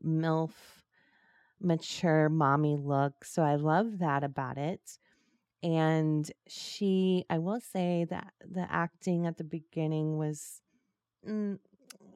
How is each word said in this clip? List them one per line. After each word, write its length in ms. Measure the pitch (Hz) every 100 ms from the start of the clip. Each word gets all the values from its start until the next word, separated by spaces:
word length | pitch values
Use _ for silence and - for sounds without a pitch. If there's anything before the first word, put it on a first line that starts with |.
| 160
milf, 460 | 160 160 160 160 - - - _ _ _ _ _ _ _ -
mature 680 | 180 160 - - 175 156 156
mommy 460 | 160 139 143 151 147
look. 500 | 143 139 139 - -
So 180 | -
I 120 | 151 147
love 440 | 151 165 226 202
that 240 | 165 139
about 340 | 143 135 131 131
it. 400 | 147 190 - - _ _ _ _ _ _
And 680 | 170 160 160 160 156 151 151 - -
she, 800 | - - - 196 190 185 180 -
I 120 | 165
will 200 | 170 233
say 460 | - 190 175 175 170
that 220 | 175 190 - -
the 240 | 180 175
acting 540 | 170 170 _ 190 175 170
at 120 | 165
the 60 |
beginning 720 | 160 165 - 165 156 156 156 156
was, 440 | 151 151 - - _ _ _ _ _ _ -
mm, 300 | 214 208 196 _ _ 226 - 196